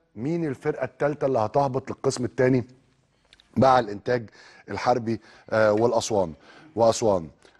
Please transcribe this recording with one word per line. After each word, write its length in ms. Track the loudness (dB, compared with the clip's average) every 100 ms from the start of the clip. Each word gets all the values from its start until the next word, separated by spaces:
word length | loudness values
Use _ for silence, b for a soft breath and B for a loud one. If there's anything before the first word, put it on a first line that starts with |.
| _ -10
مين 280 | -6 -4
الفرقة 400 | -4 -6 -6 -6
الثالثة 420 | -6 -4 -4 -2 -2
اللي 120 | 0
هتهبط 520 | 0 0 0 -2 -6
للقسم 340 | -6 -4 -2
الثاني 400 | -4 0 2 2 0 -10 _ _ _ _ _ _ _ 2
مع 220 | 4 4
الإنتاج 520 | 2 -6 -4 -4 -6 -18 B B B
الحربي، 500 | -4 0 0 -2 -6 B B B
آه، 220 | 2 2
والأسوان، 600 | 4 2 0 -2 -2 -2 -6 B B B 0
وأسوان. 520 | 2 2 0 0 -2 -16 b b